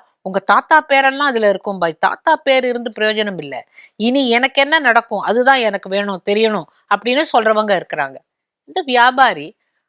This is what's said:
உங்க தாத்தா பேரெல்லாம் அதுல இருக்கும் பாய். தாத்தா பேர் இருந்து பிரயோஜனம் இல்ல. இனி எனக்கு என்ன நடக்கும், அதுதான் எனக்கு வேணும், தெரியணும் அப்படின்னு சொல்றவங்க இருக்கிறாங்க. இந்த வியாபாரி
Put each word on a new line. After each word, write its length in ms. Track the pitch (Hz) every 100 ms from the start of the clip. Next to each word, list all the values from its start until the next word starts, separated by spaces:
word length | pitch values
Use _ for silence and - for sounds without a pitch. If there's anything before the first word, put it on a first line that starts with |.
| - _
உங்க 160 | 190 190
தாத்தா 460 | - 214 - 311 302
பேரெல்லாம் 420 | 269 269 269 285
அதுல 180 | 233 214
இருக்கும் 300 | 190 214 190
பாய். 180 | 170 156
தாத்தா 360 | 190 - - 302
பேர் 280 | - 262
இருந்து 260 | 254 240 240 214
பிரயோஜனம் 420 | 214 214 208 180
இல்ல. 280 | 147 127 - _ - -
இனி 340 | 226 269 254
எனக்கு 320 | 233 262 277
என்ன 160 | 277 320
நடக்கும், 420 | 262 226 226 202
அதுதான் 380 | 165 226 254 269
எனக்கு 300 | 220 196 190
வேணும், 340 | 196 202 185
தெரியணும் 440 | - 208 220 208 151 _ -
அப்படின்னு 300 | 202 233 262 311
சொல்றவங்க 400 | 262 220 214 214
இருக்கிறாங்க. 440 | 185 160 156 139 131 - _ _ _
இந்த 160 | - 339
வியாபாரி 760 | 277 247 247 254 254 165 151 - _ _